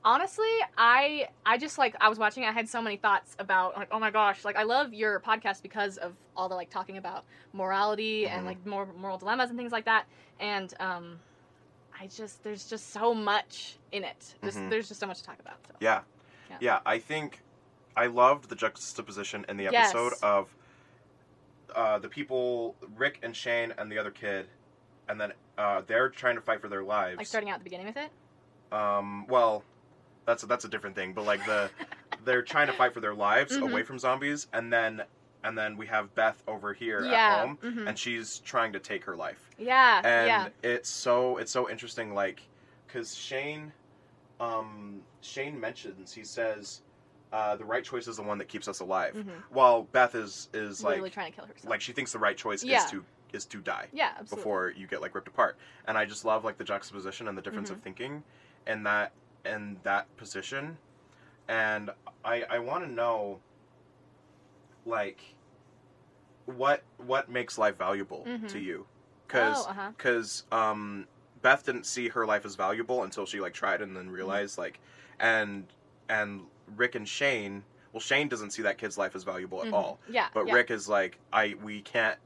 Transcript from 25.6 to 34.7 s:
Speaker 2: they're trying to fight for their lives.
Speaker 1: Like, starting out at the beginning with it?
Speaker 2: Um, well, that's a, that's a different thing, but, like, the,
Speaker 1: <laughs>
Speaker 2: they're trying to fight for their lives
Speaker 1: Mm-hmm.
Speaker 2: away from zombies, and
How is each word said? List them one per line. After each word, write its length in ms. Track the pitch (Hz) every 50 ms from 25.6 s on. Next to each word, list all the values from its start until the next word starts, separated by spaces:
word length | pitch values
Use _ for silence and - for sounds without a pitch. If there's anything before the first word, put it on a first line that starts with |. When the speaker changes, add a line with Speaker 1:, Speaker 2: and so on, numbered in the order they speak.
| 104 101 101 95 92
Speaker 2:
they're 220 | - 139 143 - 131
trying 280 | - - - 123 120
to 40 | 113
fight 200 | - - 110 104
for 80 | - 104
their 140 | 101 98 95
lives. 340 | 98 107 104 - 90 90 87
Speaker 1:
Like, 80 | -
starting 240 | - - 220 208 202
out 40 | 190
at 60 | 185
the 40 | 190
beginning 220 | 185 180 175 185
with 100 | 208 226
it? 140 | 277 294 - - - _ _ _ - _ _ _ _ _ _ 104
Speaker 2:
Um, 520 | 107 104 104 101 101 101 101 101 101 104
well, 380 | - 127 123 117 113 107 107 - - _ _ _ _ - - - _ - - -
that's 180 | - 117 -
a, 40 | -
that's 180 | 104 120 120 -
a 40 | 107
different 260 | 110 104 - 101 92
thing, 160 | 98 95 92 95
but, 100 | 107 104
like, 180 | 104 104 98 98
the, 240 | 110 107 104 101 - - - - - -
Speaker 1:
<laughs> 280 | - - - - - 113
Speaker 2:
they're 180 | 127 127 123
trying 260 | 120 - - 151 147 139
to 40 |
fight 220 | 131 127 127 123 120
for 60 | 120
their 140 | 107 104 104
lives 380 | 107 104 101 - - 139 135 -
Speaker 1:
Mm-hmm. 140 | 277 131 131
Speaker 2:
away 100 | 120 -
from 160 | - - 135 127
zombies, 480 | 127 127 127 131 143 143 147 147 - -
and 200 | - 113 117 117